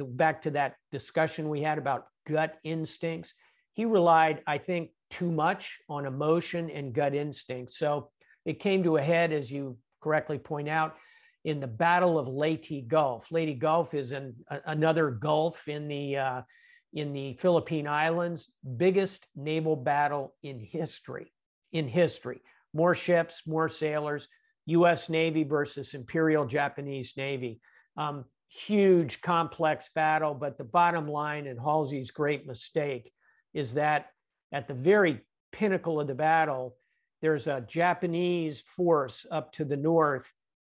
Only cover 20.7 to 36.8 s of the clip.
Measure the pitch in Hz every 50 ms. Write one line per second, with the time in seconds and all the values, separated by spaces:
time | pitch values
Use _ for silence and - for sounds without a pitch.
20.7 | - 156 160 - - - - - 127 - - - _ _ _ _ _ _ _ _
21.7 | - 160 151 123 107 180 170 151 - - - - - - _ _ _ _ _ _
22.7 | - 151 170 180 175 - - - 175 165 165 165 - - - 160 156 160 160 151
23.7 | - - 156 151 151 151 147 151 147 147 147 _ _ _ _ _ _ _ - 156
24.7 | 165 170 175 175 170 - - - 160 160 165 165 156 160 151 139 156 143 147 147
25.7 | - 143 127 - - 135 120 - - 165 160 160 156 151 139 110 127 147 143 143
26.7 | - - 143 139 139 135 123 - - 135 135 139 139 123 127 120 113 - _ _
27.7 | _ _ _ _ - - 151 147 143 143 123 _ _ _ _ _ - - - -
28.7 | 214 202 196 190 185 175 160 131 - - - 180 175 165 165 - - - 160 156
29.7 | 151 - - - - 160 156 156 156 156 156 151 147 127 147 139 117 - 135 113
30.7 | 113 175 175 170 170 165 151 147 147 147 151 147 147 151 147 135 127 113 123 151
31.7 | 151 156 151 131 143 135 131 - - - 147 143 151 143 - 139 123 - - -
32.7 | - 160 147 143 131 120 - - _ _ _ _ _ _ _ _ - 151 139 113
33.7 | 117 147 147 151 151 143 - - _ _ _ _ _ _ _ - - 143 120 -
34.7 | 139 123 131 175 208 214 190 165 135 107 - _ _ _ _ _ - - 214 202
35.7 | 190 180 185 170 160 151 147 139 135 123 151 160 165 160 160 151 135 131 127 123
36.7 | - _